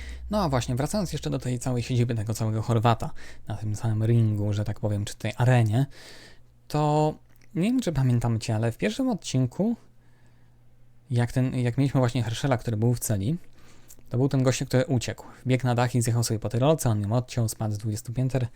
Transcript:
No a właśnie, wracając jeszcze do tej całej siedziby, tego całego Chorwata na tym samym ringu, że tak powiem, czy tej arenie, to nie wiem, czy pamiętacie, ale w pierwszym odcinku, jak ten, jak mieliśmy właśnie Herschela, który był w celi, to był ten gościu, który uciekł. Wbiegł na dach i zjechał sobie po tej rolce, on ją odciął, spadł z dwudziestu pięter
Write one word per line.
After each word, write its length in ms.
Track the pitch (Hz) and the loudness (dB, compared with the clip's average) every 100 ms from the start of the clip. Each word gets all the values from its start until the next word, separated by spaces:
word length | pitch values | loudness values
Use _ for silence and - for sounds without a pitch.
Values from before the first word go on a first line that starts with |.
| - - - | -10 -10 -4
No 140 | 208 | 0
a 60 | 170 | 0
właśnie, 260 | 131 117 120 | 0 0 -2
wracając 380 | 147 214 175 | -2 -2 -2
jeszcze 160 | 147 151 | -4 -4
do 100 | 139 | -4
tej 200 | 127 123 | -2 -2
całej 240 | 135 123 | -2 -2
siedziby, 320 | 117 123 120 113 | 0 2 2 0
tego 180 | 107 | -2
całego 280 | 110 110 110 | -2 -2 -2
Chorwata 500 | 110 117 117 113 - - - - - | 0 4 4 2 0 -8 -10 -12 -10
na 80 | 107 | -6
tym 200 | 107 107 | -6 -4
samym 320 | 113 107 113 | -2 0 2
ringu, 460 | 117 110 104 104 | 4 4 0 -2
że 100 | 104 | -2
tak 160 | 104 101 | -4 -4
powiem, 260 | 107 101 101 | -4 -2 -6
czy 100 | - | -6
tej 180 | 107 - | -6 0
arenie, 480 | 123 123 113 113 135 - - - - - - - - | 4 4 4 2 0 -6 -18 -20 -20 -20 -20 -20 -6
to 460 | 151 151 151 151 - - - - 170 | -2 2 2 2 -2 -14 -20 -8 -2
nie 80 | |
wiem, 160 | 202 254 | 0 2
czy 120 | 233 | 0
pamiętacie, 640 | 139 127 117 120 113 - 110 | 2 2 2 2 -2 -2 0
ale 160 | 117 | 0
w 60 | - | -2
pierwszym 320 | 214 214 262 | -4 -2 -2
odcinku, 640 | 214 - 131 127 - 214 233 - - - - - - - - - - - - - | -2 -2 0 0 0 -2 -2 -8 -20 -20 -20 -20 -20 -20 -20 -20 -20 -20 -18 -4
jak 220 | 120 120 | 0 0
ten, 240 | 131 127 131 | 0 0 0
jak 220 | 120 117 | 0 2
mieliśmy 220 | 135 135 | 2 2
właśnie 240 | 123 127 | 2 0
Herschela, 340 | 107 113 139 120 | -2 -2 0 0
który 200 | - 107 | 0 0
był 160 | 120 | 2
w 60 | 117 | 0
celi, 380 | - 104 98 170 - - - - - - - | 0 -2 0 -2 -6 -20 -20 -20 -20 -20 -4
to 80 | 120 | 0
był 120 | 139 | 2
ten 140 | 135 | 4
gościu, 220 | 131 123 135 | 2 2 2
który 200 | 127 131 | 2 2
uciekł. 400 | 127 - - - - 123 | 0 0 -8 -12 -6 0
Wbiegł 200 | 127 127 | 2 2
na 100 | 120 | 2
dach 200 | 120 123 | 2 2
i 60 | |
zjechał 220 | 117 117 | 2 2
sobie 160 | 113 110 | 0 -2
po 100 | 110 | -2
tej 100 | 117 | 2
rolce, 300 | 135 160 123 | 4 4 2
on 120 | 107 | 0
ją 120 | 101 | 0
odciął, 360 | 123 120 - 113 | -2 -2 -2 -2
spadł 240 | - 110 | -2 -4
z 40 | 104 | -4
dwudziestu 360 | 110 107 - | -4 -6 -6
pięter 340 | 117 131 131 120 | -4 -2 0 -4